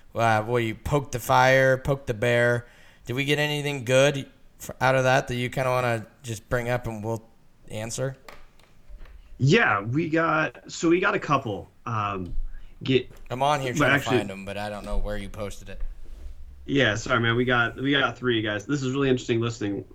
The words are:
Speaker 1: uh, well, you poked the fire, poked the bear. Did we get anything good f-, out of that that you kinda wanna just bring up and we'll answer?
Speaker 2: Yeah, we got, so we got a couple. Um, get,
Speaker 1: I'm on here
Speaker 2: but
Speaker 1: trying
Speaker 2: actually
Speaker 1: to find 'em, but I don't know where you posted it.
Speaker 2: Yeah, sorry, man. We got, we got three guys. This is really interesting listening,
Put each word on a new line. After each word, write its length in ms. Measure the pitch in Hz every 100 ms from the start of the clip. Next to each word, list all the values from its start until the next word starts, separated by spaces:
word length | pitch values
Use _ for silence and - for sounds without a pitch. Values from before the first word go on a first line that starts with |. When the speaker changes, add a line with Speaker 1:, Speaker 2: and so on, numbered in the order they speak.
| -
Speaker 1:
uh, 300 | 110 117 107 107
well, 140 | 120
you 160 | 113 104
poked 360 | - 147 127
the 60 | 120
fire, 580 | - 131 131 135 131 131
poked 280 | 147 135 -
the 80 |
bear. 540 | 104 120 120 120 120 - - - - -
Did 60 |
we 120 | 123 139
get 140 | 147
anything 440 | 147 147 143 143 117
good 420 | 131 143 139 - - - -
f-, 80 | - -
out 140 | 131
of 100 | 131 127
that 220 | 135 -
that 80 | 123
you 140 | 123
kinda 220 | 139 131
wanna 340 | 127 123 113 98 _
just 260 | 117 107 -
bring 200 | 123 120
up 160 | 123 117
and 180 | 110
we'll 200 | 110 113 - _ - _ -
answer? 440 | 107 113 127 131 131 - - - - - - - - - - - -
Speaker 2:
Yeah, 440 | 135 226 180 101
we 260 | 110 139 170
got, 640 | 160 165 156 151 - -
so 160 | - 165
we 100 | 180
got 160 | 202 202
a 40 |
couple. 480 | - 143 113 92 87 - 117
Um, 480 | 110 101 98 87 - - - - -
get, 260 | 127 131 - - -
Speaker 1:
I'm 100 | 123
on 160 | 139 147
here 140 | 131
Speaker 2:
but 40 | 120
Speaker 1:
trying 120 | 135
Speaker 2:
actually 200 | 139 - 123
Speaker 1:
to 20 |
find 120 | 101
'em, 140 | 98 98
but 120 | 98
I 120 | 104
don't 160 | 101 98
know 120 | 104
where 200 | 104 104
you 120 | 98
posted 400 | - 101 - 98
it. 120 | 95 - - - - - - - - -
Speaker 2:
Yeah, 280 | 139 117 107
sorry, 240 | - 123
man. 160 | 117 117
We 100 | 123
got, 300 | 123 117 -
we 160 | 135
got 260 | 143 123 -
three 240 | 123 113
guys. 240 | 107 104 -
This 160 | 143
is 120 | 131
really 160 | 139 135
interesting 300 | 123 - 113
listening, 420 | 117 117 104 98 -